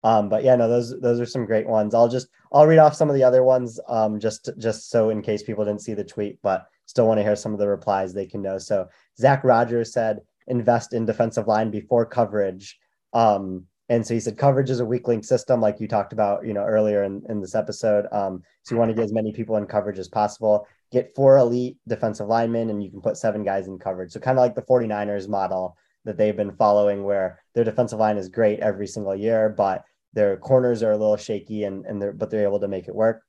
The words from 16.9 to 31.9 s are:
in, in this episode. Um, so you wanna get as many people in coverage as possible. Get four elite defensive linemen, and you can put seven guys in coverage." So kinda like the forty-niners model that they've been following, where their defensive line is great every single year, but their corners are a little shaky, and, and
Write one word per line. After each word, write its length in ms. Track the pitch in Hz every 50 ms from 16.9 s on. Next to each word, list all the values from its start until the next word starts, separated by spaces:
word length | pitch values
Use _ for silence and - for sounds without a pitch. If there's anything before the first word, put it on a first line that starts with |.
| 104 101
in, 200 | 101 98 98 101 - 107
in 100 | 113 104
this 140 | 95 92 -
episode. 520 | 110 107 - 101 - - 110 104 104 104 -
Um, 300 | - 104 98 95 92 90 - _ _ _
so 120 | _ - 117
you 40 | 117
wanna 160 | 117 113 110
get 100 | 113 113
as 80 | 104
many 200 | 107 113 110 107
people 240 | 107 117 113 110 110
in 100 | 107 104
coverage 320 | - - 104 104 104 95 95
as 100 | 92 87
possible. 580 | - 110 107 104 - - 110 107 104 104 104 _ _ _ _ _
Get 220 | - 123 123 - _
four 240 | - 139 135 135 139
elite 380 | 127 120 120 123 123 127 131 _ _ 113
defensive 400 | 117 - - 110 107 - 107 104
linemen, 420 | 113 117 117 117 117 113 113 113
and 120 | 107 101
you 80 | 101 92
can 120 | 95 98
put 140 | - 110 104
seven 260 | - - 113 104 107
guys 240 | 104 98 98 98 92
in 140 | 95 95 92
coverage." 320 | - 95 92 92 92 87
So 80 | - 110
kinda 200 | - 127 131 131
like 140 | 123 123 107
the 80 | -
forty-niners 640 | - _ 131 123 117 110 107 104 104 104 104 101 95
model 500 | 101 104 98 95 90 95 92 92 90 _ _ _ _ _ _ _
that 120 | 110 101
they've 200 | 85 107 107 101
been 200 | 104 104 98 92
following, 480 | - 113 104 104 104 104 104 101 101 98
where 360 | 101 101 98 95 92 92 _ _ _ _
their 100 | 117 117
defensive 340 | 110 107 - 123 107 110 107
line 180 | 110 107 107
is 140 | 104 92 92
great 300 | - 117 113 104 107 -
every 260 | - 110 98 95 104
single 280 | 95 - 110 101 98 98
year, 360 | 98 104 113 113 110 110 107
but 340 | 107 - 101 95 92 92 - _ _ _ _ _ _
their 240 | 110 107 101 95 92
corners 440 | - - 131 127 127 123 120 107
are 100 | 113 110
a 40 | 107
little 220 | 107 107 107 107 104
shaky, 460 | - - 110 98 - - 110 107 104
and, 200 | 98 98 95 95
and 160 | -